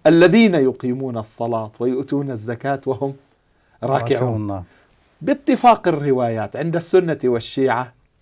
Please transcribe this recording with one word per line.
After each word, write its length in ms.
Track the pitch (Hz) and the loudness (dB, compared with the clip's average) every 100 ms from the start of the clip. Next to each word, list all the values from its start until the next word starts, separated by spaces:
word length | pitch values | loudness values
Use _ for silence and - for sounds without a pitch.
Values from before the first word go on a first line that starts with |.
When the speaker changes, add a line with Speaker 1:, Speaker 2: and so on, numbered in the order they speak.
| 156 | 4
Speaker 1:
الذين 480 | 170 175 214 226 165 | 6 6 6 6 4
يقيمون 640 | 131 127 127 131 131 117 | 2 0 -4 -4 -6 -8
الصلاة 540 | 107 - 117 113 107 - | -10 -8 -4 -4 -6 -4
ويؤتون 520 | 120 127 139 143 139 | -4 -2 -2 -4 -4
الزكاة 500 | 120 110 117 143 139 135 | -8 -8 -8 -6 -4 -4
وهم 280 | 123 139 139 _ _ _ _ _ _ | -4 -6 -8 _ _ _ _ _ _
راكعون. 380 | 123 135 117 214 | -2 -2 0 -2
Speaker 2:
راكعون، 260 | 127 107 104 | 0 -2 -6
نعم. 160 | 98 87 _ _ _ _ _ | -8 -12 _ _ _ _ _
Speaker 1:
باتفاق 680 | 165 285 - 254 247 220 180 | -4 -4 -2 2 4 4 2
الروايات 680 | 151 143 127 120 110 107 120 | 0 0 0 0 -2 -6 -6
عند 200 | 160 165 | -4 -4
السنة 440 | 160 185 175 147 | 0 2 2 -2
والشيعة 720 | 127 117 - - 131 117 127 _ _ _ | 0 -2 -4 -2 0 0 -4 _ _ _